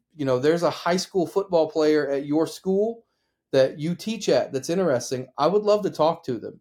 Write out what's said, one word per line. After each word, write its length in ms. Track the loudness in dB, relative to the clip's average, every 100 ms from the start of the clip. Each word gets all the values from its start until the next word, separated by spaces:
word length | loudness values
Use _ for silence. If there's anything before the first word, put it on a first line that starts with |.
| _
you 120 | -6 -2
know, 120 | 2
there's 260 | 2 2
a 60 | 0
high 280 | -2 -2 -2
school 280 | -2 -2 -2
football 440 | -2 0 2 2
player 400 | 2 4 4 2
at 160 | -2 0
your 200 | 0 -2
school 600 | -4 -2 0 0 -4 _ _ _ _ _
that 260 | 2 2 0
you 160 | -6
teach 340 | -4 -6 -4 0
at 240 | 2 0
that's 160 | -4 -2
interesting, 600 | 0 0 0 -2 -8 -6 -2
I 80 | 0
would 160 | 2
love 200 | 2 0
to 60 | 0
talk 320 | 0 0 0 -6
to 120 | -8
them. 220 | -8 -16